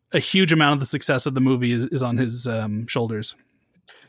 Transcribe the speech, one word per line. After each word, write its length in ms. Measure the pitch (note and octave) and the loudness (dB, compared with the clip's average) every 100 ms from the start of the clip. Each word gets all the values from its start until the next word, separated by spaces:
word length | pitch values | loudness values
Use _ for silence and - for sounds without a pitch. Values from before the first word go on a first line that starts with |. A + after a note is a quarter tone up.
| _ | _
a 60 | E3+ | -2
huge 340 | - F#3+ F3+ | 2 2 4
amount 220 | D#3+ D3 | 4 4
of 60 | D3 | 2
the 60 | C3+ | -2
success 400 | C#3+ - C#3 D3 | -2 0 0 0
of 80 | |
the 60 | C3 | 2
movie 300 | C3 B2+ B2 | 2 2 0
is, 140 | A#2+ C3 | 0 -2
is 160 | C3+ | -2
on 140 | B2 A#2+ | -2 0
his, 300 | A#2+ A#2+ A#2+ | -2 -4 -4
um, 380 | A2+ G#2+ G#2 A#2 | -4 -4 -6 -4
shoulders. 480 | B2+ A2+ A2 A2 - _ _ _ _ - - | -4 -4 -4 -8 -10 _ _ _ _ -20 -20